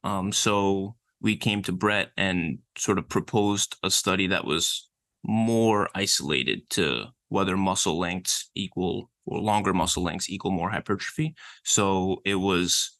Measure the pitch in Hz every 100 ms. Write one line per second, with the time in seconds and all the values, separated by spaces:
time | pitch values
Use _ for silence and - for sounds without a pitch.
0 | - 98 95 98 110 101 98 98 101 -
1 | _ _ 107 104 113 104 95 92 107 104
2 | - - 95 90 82 67 _ - - 95
3 | - 104 - 110 101 101 - - 95 -
4 | - 95 95 92 - 80 - - - _
5 | _ _ - 110 113 113 113 104 - 95
6 | 98 - 71 69 64 - - - 80 60
7 | 52 _ _ 98 95 95 95 95 95 80
8 | 90 90 90 - - - 98 - 92 101
9 | - _ - - 107 104 95 90 80 -
10 | 87 87 - 92 - 92 90 104 - 98
11 | - - 156 - - - - - 202 95
12 | 92 92 98 98 98 90 87 - -